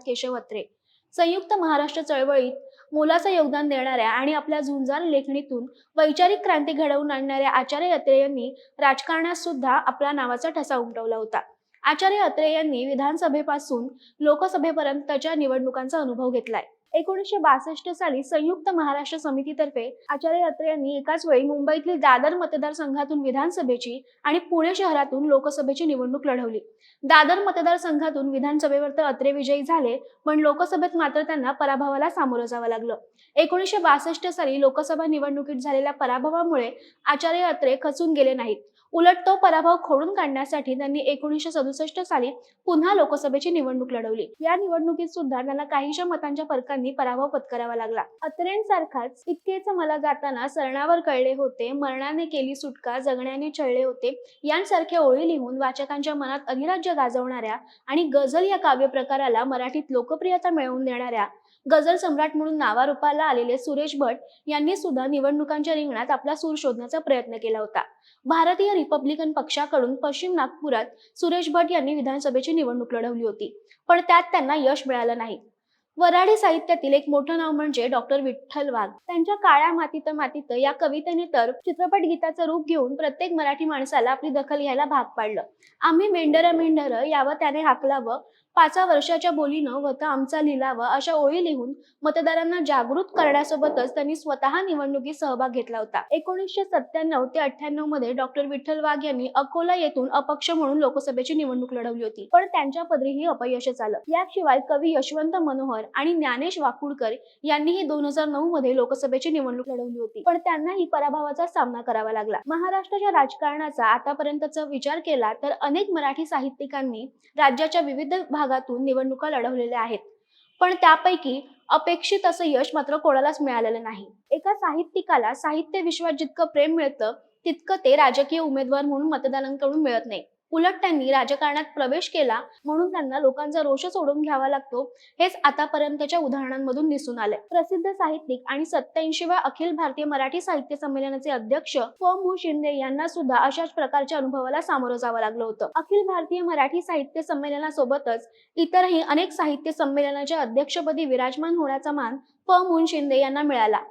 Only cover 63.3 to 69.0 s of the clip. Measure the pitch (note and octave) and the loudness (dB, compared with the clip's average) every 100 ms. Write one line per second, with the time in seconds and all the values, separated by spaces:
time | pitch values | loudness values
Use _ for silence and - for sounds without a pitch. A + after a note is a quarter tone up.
63.3 | A#3+ A#3+ B3+ D4+ C#4+ D4+ C#4+ B3+ C4 - | 2 0 -2 -2 -2 -2 -2 -2 -2 -10
64.3 | _ D4 D4 D4+ F#4+ F4 B3+ C4+ C#4+ C#4 | _ -4 0 0 0 -2 -2 0 0 2
65.3 | D4 D4 D4+ D#4 D#4 D4 A3+ C4 C4+ C#4+ | 0 -2 -2 -2 -2 -2 -4 -2 -2 -2
66.3 | D#4 E4 D4+ C4+ A#3 A#3+ D#4+ D#4 B3+ A#3 | -4 -4 -2 -2 -4 -4 -4 0 0 -2
67.3 | A3+ A3+ A3 G#3+ - - _ _ _ B3+ | -6 -4 -4 -4 -4 -6 _ _ _ 0
68.3 | E4 E4 F#4 G4+ F#4+ D4 D4 | 2 4 2 2 2 0 0